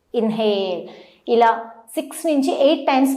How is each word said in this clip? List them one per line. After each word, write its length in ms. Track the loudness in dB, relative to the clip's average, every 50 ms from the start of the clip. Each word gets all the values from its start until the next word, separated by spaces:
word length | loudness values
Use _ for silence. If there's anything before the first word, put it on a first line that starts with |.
| _ _ -4 -2
ఇన్హేల్. 600 | -2 -2 -2 0 0 0 0 0 -2 -4 -6 -8 -10 -14 -18 -20 -20 -20 _ _ -4 0 2
ఇలా 160 | 4 4 4 2 0 -4 -12 -16 -20 -20 -12 -8
సిక్స్ 260 | -8 -8 -8 -10 -6 -4 -2
నుంచి 220 | 0 0 0 0 0 2 2
ఎయిట్ 200 | 2 2 2 0 0
టైమ్స్ 240 | 2 2 2 2 2